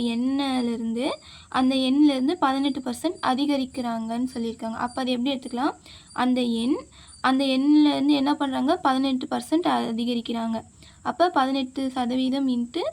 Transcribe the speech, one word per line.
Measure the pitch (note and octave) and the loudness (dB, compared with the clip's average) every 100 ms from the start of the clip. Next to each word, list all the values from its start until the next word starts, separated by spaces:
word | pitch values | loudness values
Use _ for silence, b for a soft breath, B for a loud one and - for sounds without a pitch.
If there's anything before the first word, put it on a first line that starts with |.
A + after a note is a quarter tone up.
| A#3+ A#3 | -2 0
எண்ணிலிருந்து, | B3+ C#4 C#4 B3+ A#3+ A3+ A3+ A3+ C#4 D#5 B B B B3+ | 0 0 0 0 0 -2 -4 -2 -4 -6 B B B 0
அந்த | C4 C4+ C4 | 2 2 2
எண்ணிலிருந்து | C#4 D4+ C4 C4 F4+ C#4 | 6 6 4 0 0 0
பதினெட்டு | C4+ C#4 C4 B3+ | 2 0 -2 -6
பர்சன்ட் | A#3+ D#4+ F#4+ C4 | -4 -4 -2 -2
அதிகரிக்கிறாங்கன்னு | B3+ D4 C#4 C4 - A#3+ A3+ A3+ A#3 B3+ A#3+ | 0 0 0 -2 -4 -4 -4 -4 -4 -4 -4
சொல்லியிருக்காங்க. | A3+ A3+ A3+ A3 A#3+ | -6 -6 -8 -6 -6
அப்ப | B3+ | -4
அது | B3+ B3 | -2 0
எப்படி | B3+ C4+ | -2 -4
எடுத்துக்கலாம்? | C4 A#3+ D4+ - B B B - | -4 -2 -2 -4 B B B -2
அந்த | B3 B3+ B3 A3+ A#3+ | 0 2 0 0 0
எண், | G4+ C5 B B B - | -2 -4 B B B 0
அந்த | C4 C#4 C4 | 2 2 2
எண்ணிலேருந்து | C#4+ D4+ D4 C#4 C#4 D4 | 6 6 6 4 2 2
என்ன | C4+ D4 | 2 0
பண்றாங்க? | C#4 C4 C4 F4+ C#4 | 0 0 0 2 2
பதினெட்டு | C4 C4+ B3+ D4 B3 | 2 0 -2 -2 -6
பர்சன்ட் | A#3 D#4+ E4+ A#3+ | -2 0 2 0
அதிகரிக்கிறாங்க. | A#3 A3+ A#3+ A#3+ A#3 A#3 A3+ A3+ - b b b B3 | 0 -2 -2 -2 -4 -4 -4 -4 -8 b b b -8
அப்ப | A#3 F4 E4+ | 0 2 2
பதினெட்டு | C4 C4+ C4 C#4 C4 B3+ | 0 0 -4 -4 -4 -2
சதவீதம் | A#3+ C4 C4 C4+ C4+ A#3+ | -2 0 0 0 0 -2
into | A#3+ E4 C#5 | -2 -4 -6